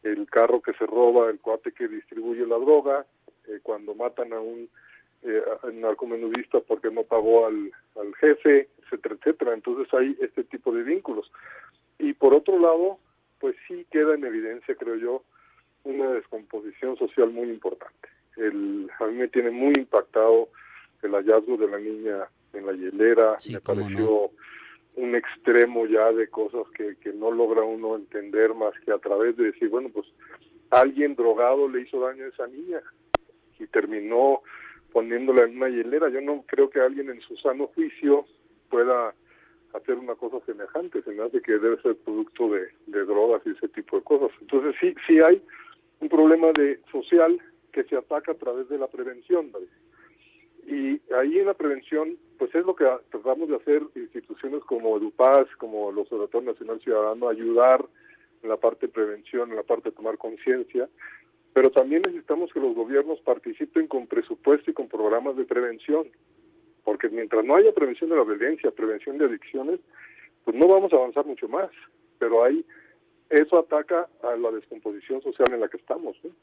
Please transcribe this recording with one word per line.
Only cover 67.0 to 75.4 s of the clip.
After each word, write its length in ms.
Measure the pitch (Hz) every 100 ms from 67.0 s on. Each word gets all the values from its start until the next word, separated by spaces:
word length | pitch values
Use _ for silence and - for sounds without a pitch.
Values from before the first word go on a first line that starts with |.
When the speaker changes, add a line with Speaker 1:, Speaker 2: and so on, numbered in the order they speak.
| 110
Speaker 1:
mientras 360 | 113 110 110 117
no 100 | 165
haya 180 | 220
prevención 360 | 214 135 117 160
de 80 | 160
la 60 |
violencia, 460 | 110 104 123 160 98
prevención 460 | - 110 107 - 139
de 80 | 143
adicciones, 540 | 110 - 135 139 185 _ _ - _ - _
pues 120 | - 113
no 120 | 175
vamos 240 | 190 190
a 60 | 135
avanzar 280 | 127 143 147
mucho 220 | 127 110
más, 220 | 147 190 - _ _ _ _
pero 240 | 117 113
ahí 220 | 120 156 - - _ _ _ _ _
eso 280 | 151 156 175
ataca 500 | 165 151 147 170 175 _
a 140 | 120 117
la 160 | 117
descomposición 720 | 110 _ 113 110 101 - 135
social 320 | 135 -